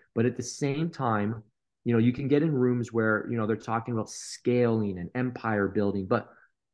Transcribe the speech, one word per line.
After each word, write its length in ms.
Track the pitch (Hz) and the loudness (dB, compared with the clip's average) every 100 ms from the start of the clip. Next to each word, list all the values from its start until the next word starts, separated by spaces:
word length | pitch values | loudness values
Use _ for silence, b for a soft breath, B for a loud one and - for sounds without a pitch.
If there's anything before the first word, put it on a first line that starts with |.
| B - | B 0
But 100 | 117 | 0
at 120 | 120 | 0
the 60 | |
same 460 | 123 - 143 139 165 | -8 -6 -4 -2 -4
time, 540 | 165 127 107 104 113 - _ _ _ | -2 0 0 0 -4 -10 _ _ _
you 80 | - | 0
know, 80 | 117 | 4
you 140 | 117 | 4
can 160 | 123 139 | 2 2
get 140 | 143 | 2
in 100 | 160 | 2
rooms 400 | 139 123 123 120 | 2 2 2 -2
where, 340 | 113 110 107 - | 0 2 2 0
you 60 | 120 | -2
know, 100 | 107 | -2
they're 120 | 110 | -2
talking 360 | - 113 113 | -2 -4 -2
about 160 | 113 104 | -4 -4
scaling 880 | - - - - 123 120 113 104 90 | -8 -14 -6 0 4 4 2 0 -4
and 100 | 87 123 | -6 -4
empire 520 | 127 123 113 107 98 | -4 -4 -2 0 2
building, 380 | 101 101 98 92 | 2 0 0 0
but 240 | 120 - b b _ _ | 0 -2 b b _ _